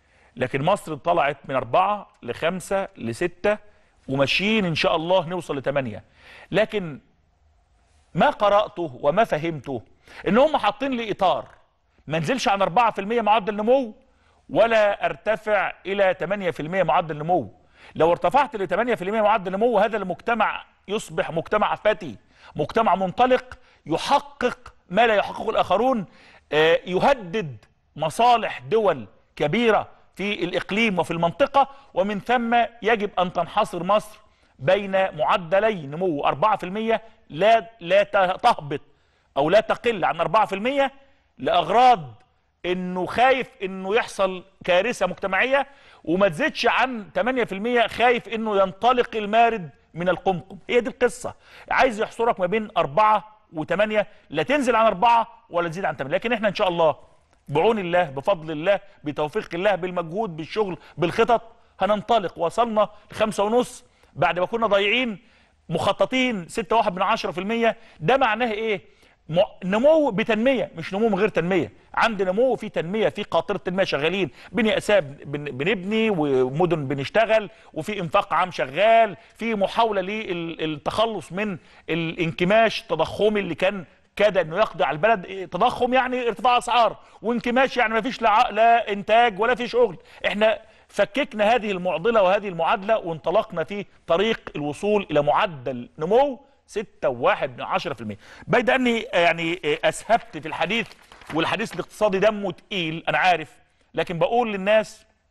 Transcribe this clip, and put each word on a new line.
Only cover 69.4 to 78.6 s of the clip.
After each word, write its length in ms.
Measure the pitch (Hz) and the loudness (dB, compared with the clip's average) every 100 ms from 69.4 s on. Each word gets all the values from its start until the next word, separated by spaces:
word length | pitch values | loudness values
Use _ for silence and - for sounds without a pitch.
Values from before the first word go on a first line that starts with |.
| 202 - | 0 -2
نمو 460 | 180 208 269 320 285 | -2 2 6 6 4
بتنمية، 640 | 196 220 214 240 262 175 160 | 0 0 2 2 0 -2 -8
مش 180 | 160 | -8
نمو 160 | 190 226 | -2 0
من 60 | 190 | 2
غير 120 | 185 | 0
تنمية. 440 | 175 165 185 107 - _ | 0 0 0 -2 -6 _
عندنا 380 | - 208 202 190 | 0 0 0 -2
نمو، 240 | 190 262 233 | 0 0 0
في 140 | 214 | -4
تنمية، 400 | - 160 214 185 | -6 -4 0 0
في 140 | 170 | -2
قاطرة 340 | 208 170 - 196 | -2 -2 0 -4
تنمية، 260 | - 185 | -4 -2
شغالين 460 | 185 147 156 190 170 - - | -2 0 -2 -2 -4 -6 -8
بني 260 | 185 220 170 | -2 0 0
أساب، 400 | - 208 143 143 - | 2 2 0 -6 -10
بن-، 320 | 147 147 127 | -10 -8 -4
بنبني، 520 | 151 214 180 220 220 | -2 -2 -2 0 0
ومدن 800 | 190 147 131 127 139 180 160 135 | 0 2 2 2 0 0 0 -2
بنشتغل، 640 | 139 135 - 220 220 202 - - | -6 -2 0 2 2 0 -12 -16
وفي 260 | - 156 208 | -12 -8 -8
إنفاق 340 | 170 196 - | -2 0 0
عام 180 | 160 180 | 0 -2
شغال، 640 | 160 | -2